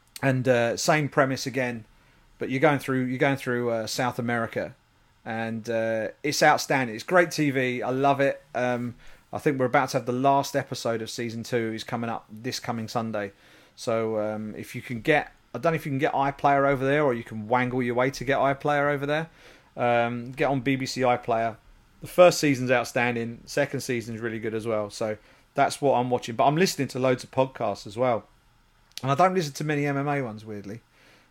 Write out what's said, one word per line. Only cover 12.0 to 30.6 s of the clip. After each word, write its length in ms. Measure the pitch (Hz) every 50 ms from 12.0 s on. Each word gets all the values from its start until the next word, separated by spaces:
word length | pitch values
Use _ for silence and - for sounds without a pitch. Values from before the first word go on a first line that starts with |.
| 117 113
up 160 | 110 - - -
this 300 | 107 110 117 127 123 -
coming 280 | - - 117 117 110
Sunday. 440 | 110 - 120 113 113 110 104 101 98 - _ _ - - - - _ _
So, 440 | - - 123 113 113 113 110 110 107
um, 360 | 107 107 107 107 107 107 -
if 180 | - 110 - -
you 60 | 123
can 200 | - - 123 113
get, 300 | 107 160 151 147 - - - _ _ _ -
I 60 | 123
don't 120 | 117 170
know 40 | 165
if 100 | 156 -
you 60 | 156
can 80 | 135 131
get 140 | 151 - -
iPlayer 540 | 131 139 139 139 - - 143 143 139 139
over 160 | 139 143 127 131
there, 200 | 135 143 151 151
or 100 | 139 120
you 100 | 117 113
can 240 | - 110 110 107
wangle 360 | 107 120 123 127 123 123 131 123
your 120 | 120 120
way 140 | 123 127 135
to 160 | 135 - 131
get 140 | 127 135 110
iPlayer 520 | 127 139 135 - - 147 147 143 143 147
over 140 | 147 135 139
there. 240 | 143 147 156 160 - _ - - - - - _ _ -
Um, 540 | - 123 120 120 120 120 120 120 120 120 127
get 140 | 131 147 151
on 160 | 131 139 135
B 140 | 117 139 135
B 100 | 131 131
C 160 | 120 - 127
iPlayer. 560 | 127 123 123 117 - - 117 113 113 117 107 - _ - - - _ _ _ -
The 60 | -
first 300 | - - - 180 175 165
season's 320 | - - 147 139 123 127 123
outstanding. 720 | 131 120 117 - - 127 120 120 120 117 117 117 120 - -
Second 340 | - - 147 143 139 - 131
season's 400 | - - 127 117 107 117 113 107
really 200 | 117 117 110 113
good 140 | 107 113 107
as 140 | 113 107
well. 220 | 117 110 107 104 101
So 280 | - - 113 110 107 - _ - - _ _ _ -
that's 260 | 139 139 151 - -
what 120 | 143 139 120
I'm 160 | 120 123 127
watching. 260 | 123 120 - - 117
But 120 | 110 120
I'm 100 | 139 147
listening 320 | 160 190 - - - 135 120
to 100 | - 131
loads 240 | 127 131 127 123 -
of 80 | -
podcasts 560 | - 131 131 131 - - 120 104 101 - -
as 80 | 110 98
well. 320 | 113 127 127 117 104 - _ _ _ _ _ _ _ _ _ _ _ _ _ - -
And 80 | - 131
I 60 | 139
don't 180 | 131 175 185 185
listen 200 | 185 165 143 139
to 100 | - 156
many 220 | 151 151 143 143
M 120 | 143 139
M 120 | 139 139 147
A 120 | 147 143
ones, 220 | 131 113 107 107 107
weirdly, 380 | 110 107 104